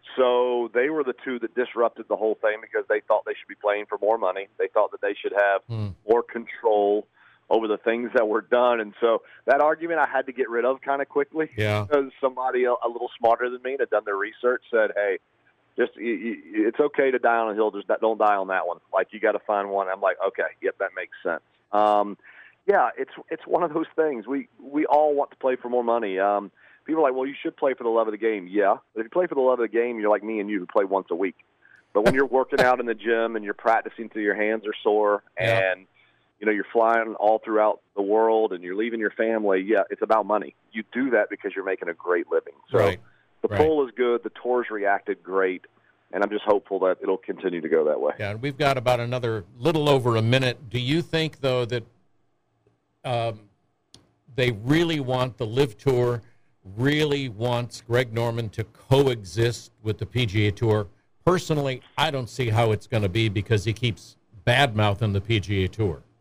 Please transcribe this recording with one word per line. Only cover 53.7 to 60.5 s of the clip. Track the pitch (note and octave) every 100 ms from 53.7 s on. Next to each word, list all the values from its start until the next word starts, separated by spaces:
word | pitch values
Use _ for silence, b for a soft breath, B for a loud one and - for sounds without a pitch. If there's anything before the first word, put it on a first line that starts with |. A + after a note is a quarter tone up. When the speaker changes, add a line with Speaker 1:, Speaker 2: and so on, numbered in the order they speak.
| _ _ - _ _ _ A#2+
Speaker 2:
they | B2
really | G#2 A#2 D#3 E3+ D#3+
want, | B2+ B2+ B2+ -
the | A2+
Live | A#2+ C#3+ -
Tour | C#3+ B2 A#2+ A#2+ b b b _ F#2+ G2+
really | C3+ D3+ D3+ C#3+ C3+
wants | G#2 B2 A#2+ A#2+ -
Greg | - A#2+ B2
Norman | A2+ A#2 A#2 A2+
to | -
coexist | G#2+ _ - C3+ C3+ A#2+ F#2 A2 A#2 A#2 - _
with | G#2+ G#2
the | -
P | B2 A#2+
G | G#2+
A | G#2